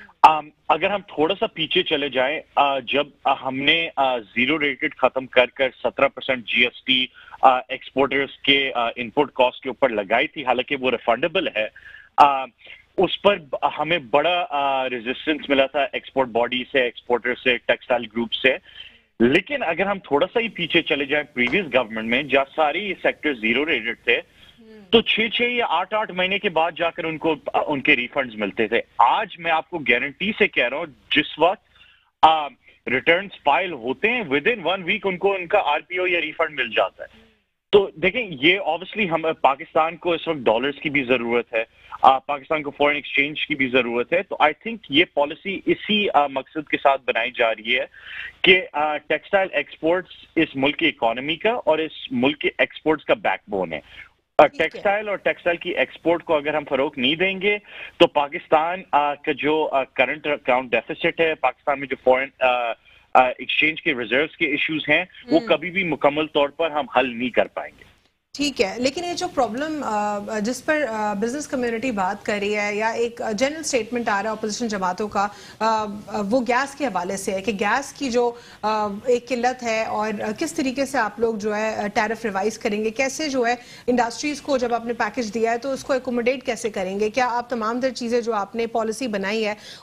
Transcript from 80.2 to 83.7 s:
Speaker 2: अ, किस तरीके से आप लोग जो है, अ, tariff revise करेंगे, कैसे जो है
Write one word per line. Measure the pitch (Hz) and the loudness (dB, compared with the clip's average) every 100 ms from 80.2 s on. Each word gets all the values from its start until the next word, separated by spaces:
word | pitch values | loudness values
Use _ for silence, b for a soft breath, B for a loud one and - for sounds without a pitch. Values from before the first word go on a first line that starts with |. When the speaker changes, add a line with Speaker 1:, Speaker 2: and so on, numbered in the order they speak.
Speaker 2:
अ, | 214 | -6
किस | 214 320 - | -4 -4 -2
तरीके | 269 254 262 | -2 -2 -2
से | 269 | 0
आप | 214 214 | -2 0
लोग | 226 220 | -2 0
जो | 214 | -2
है, | 208 220 214 | -2 -2 -2
अ, | 208 | -2
tariff | 233 214 220 | 0 0 -2
revise | 220 190 214 220 | -4 -2 -2 -2
करेंगे, | 226 208 220 | -2 -2 -2
कैसे | 220 269 262 311 | -2 -2 -2 -2
जो | 262 | 0
है | 233 247 B | 0 -2 B